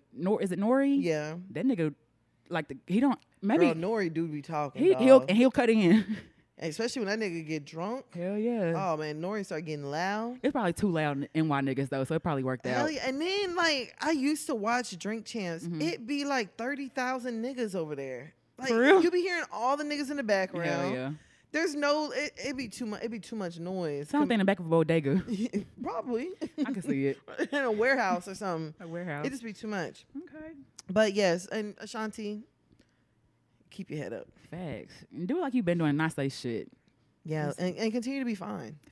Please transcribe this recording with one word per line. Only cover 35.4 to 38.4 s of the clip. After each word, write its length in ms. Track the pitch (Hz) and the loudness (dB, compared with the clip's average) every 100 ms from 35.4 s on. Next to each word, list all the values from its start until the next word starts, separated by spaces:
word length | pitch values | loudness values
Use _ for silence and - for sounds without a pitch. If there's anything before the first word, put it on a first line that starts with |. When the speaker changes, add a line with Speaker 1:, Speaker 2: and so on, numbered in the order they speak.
Speaker 1:
like 140 | 294 | 0
you've 100 | 254 | 0
been 140 | 180 175 | 2 2
doing, 180 | 156 143 | 2 2
not 160 | 160 | 0
say 160 | - 139 | 0 -4
shit. 400 | - 123 113 - - _ _ _ _ | -4 -4 -4 -6 -14 _ _ _ _
Speaker 2:
Yeah, 220 | 165 156 147 | -6 -4 -2
Speaker 1:
Just 140 | - | -2
Speaker 2:
and, 160 | 180 - | -4 -2
and 160 | 220 | -2
continue 260 | 233 233 277 | -2 -2 -4
to 40 | 247 | -4
be 80 | |
fine. 440 | 202 | -4